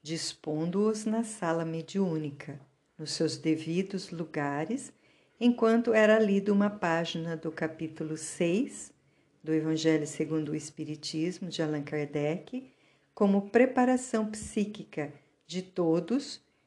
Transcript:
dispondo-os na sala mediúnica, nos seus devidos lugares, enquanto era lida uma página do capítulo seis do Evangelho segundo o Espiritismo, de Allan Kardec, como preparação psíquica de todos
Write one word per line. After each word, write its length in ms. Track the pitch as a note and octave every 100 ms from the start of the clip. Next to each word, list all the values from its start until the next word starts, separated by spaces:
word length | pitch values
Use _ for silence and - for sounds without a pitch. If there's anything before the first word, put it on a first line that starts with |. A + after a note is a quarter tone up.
dispondo-os 1040 | D3 D#3+ - - - D3+ E3 F#3+ G#3+ G#3+ G#3+
na 180 | A3
sala 420 | A3+ - E3+ E3 E3
mediúnica, 920 | E3 D#3+ G3 F#3+ D#3+ D3+ C#3+ - C#3+ - _ _ -
nos 140 | D#3
seus 260 | - D#3+ C3
devidos 720 | D#3+ D#3 D#3+ E3+ F#3+ F#3+ -
lugares, 840 | E3 D#3+ D#3 C#3+ C#3+ D#3+ C4 - _ _ _ _ _
enquanto 540 | A#3+ A#3+ A3+ A3+ A#3
era 240 | A3 G#3+ A3
lida 340 | G#3+ G3 G3
uma 180 | G3+ G#3
página 680 | G#3 F3 E3 E3 E3 E3 D#3+
do 140 | D#3+
capítulo 680 | D#3+ D#3+ D#3+ D#3 D#3 D#3 D#3
seis 760 | - - E3+ F#3+ D4 - - _ _ _ _ _
do 100 | D3+
Evangelho 540 | D#3+ D#3 D#3+ D#3+ D#3 D3
segundo 420 | - D#3 D#3 D3+
o 60 | D3+
Espiritismo, 920 | - - D3 D3+ - D#3+ E3 F3+ F3+
de 120 | -
Allan 220 | D#3 D3+
Kardec, 840 | C#3+ D3+ D3 D3 D3 F3+ - B3+ - _ _ _ _
como 360 | - G3+ G3 G3+
preparação 760 | A#3 B3+ B3+ B3 B3+ - A3 G#3+
psíquica 880 | G#3+ - - G#3 G#3 D#3+ - C#3+ - _ _ _
de 160 | F3
todos 800 | F3+ - E3+ E3 E3 B3 - - _ _